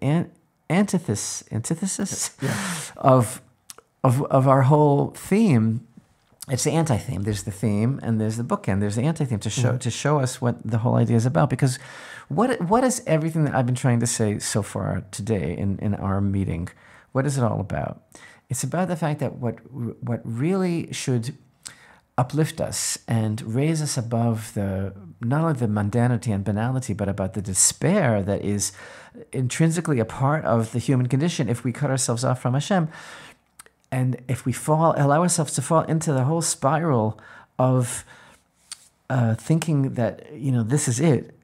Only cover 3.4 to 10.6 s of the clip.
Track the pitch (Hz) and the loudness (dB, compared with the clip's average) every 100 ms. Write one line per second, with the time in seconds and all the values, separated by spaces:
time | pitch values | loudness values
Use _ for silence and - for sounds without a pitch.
3.4 | - _ - - - _ 131 120 - 139 | -16 _ -20 -20 -20 _ 2 2 2 4
4.4 | 131 135 131 151 151 143 135 - - 196 | 6 6 6 6 6 4 0 -4 -2 2
5.4 | 226 123 110 113 - - - _ _ - | 4 4 4 0 -6 -20 -20 _ _ -16
6.4 | - 131 156 151 160 107 - 87 101 101 | -6 -2 0 0 2 0 -2 -6 -4 -4
7.4 | - 92 113 104 117 135 - 113 110 110 | -6 -4 0 2 0 0 -2 0 0 -2
8.4 | 120 202 - 98 104 104 139 170 139 110 | -2 -4 0 0 0 0 0 0 -2 -2
9.4 | 110 117 123 127 120 - 143 147 127 - | -2 0 0 0 -4 -2 0 2 0 -2
10.4 | 120 117 | -2 -2